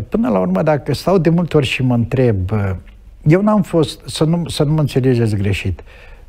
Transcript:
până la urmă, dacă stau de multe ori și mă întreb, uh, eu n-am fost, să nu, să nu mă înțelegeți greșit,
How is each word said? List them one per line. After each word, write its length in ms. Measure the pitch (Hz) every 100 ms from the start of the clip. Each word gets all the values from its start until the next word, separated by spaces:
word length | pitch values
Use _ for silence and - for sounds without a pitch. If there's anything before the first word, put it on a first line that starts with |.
| 107
până 200 | 214 247
la 100 | 196
urmă, 240 | 180 185
dacă 320 | 156 151 -
stau 240 | 131 170 190
de 100 | 160
multe 260 | 165 165 151
ori 100 | 131
și 160 | -
mă 120 | 131
întreb, 560 | 120 113 131 123 101 92
uh, 200 | 107 98 90 - - - -
eu 200 | 151 180
n-am 200 | 208 214
fost, 380 | - 170 143 - 135
să 180 | -
nu, 240 | 156 170 165
să 140 | -
nu 100 | 147
mă 80 | 156
înțelegeți 560 | 139 135 131 120 113 101
greșit, 460 | 101 95 95 87 - - - -